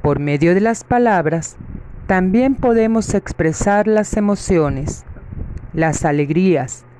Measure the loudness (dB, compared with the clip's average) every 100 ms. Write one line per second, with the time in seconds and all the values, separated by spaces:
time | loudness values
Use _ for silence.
0 | 0 0 0 2 4 4 2 -2 0 2
1 | 4 2 0 -2 -6 -14 -14 -14 -14 -16
2 | -2 0 2 2 2 2 2 2 2 0
3 | 0 -2 -4 -2 -2 0 2 2 2 0
4 | 0 0 0 -2 0 2 2 -2 -6 -8
5 | -14 -18 -14 -12 -10 -12 -8 -2 0 0
6 | 0 0 0 2 2 2 -2 -12 -20